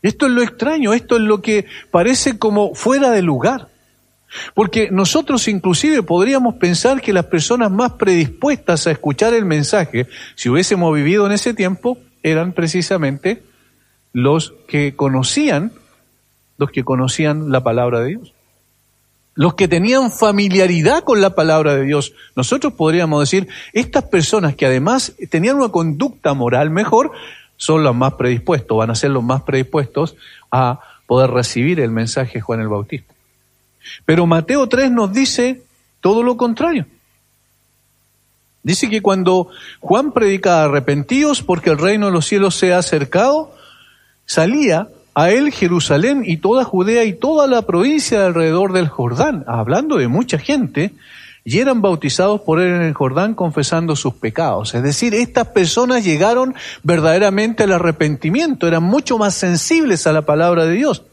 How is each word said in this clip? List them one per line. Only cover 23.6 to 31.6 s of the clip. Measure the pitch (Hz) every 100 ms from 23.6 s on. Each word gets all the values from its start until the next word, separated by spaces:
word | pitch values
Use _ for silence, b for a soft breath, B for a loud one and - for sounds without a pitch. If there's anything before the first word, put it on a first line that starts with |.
| B
estas | 214 247 285 -
personas | 185 151 214 165 131
que | 139
además | 127 156 254 - - -
tenían | 160 202 285
una | 247
conducta | 180 165 147 269 - 156
moral | 139 120 123 151
mejor, | 160 214 220 294 B B B B _
son | - 156
los | 151 120
más | 131
predispuestos, | - 123 120 - 160 - 110
van | 113
a | 113
ser | 139
los | 135
más | 117 131
predispuestos | - 131 131 156 135 - 160 - B B B
a | 127 127 131 B B _
poder | 123 131
recibir | 120 120 123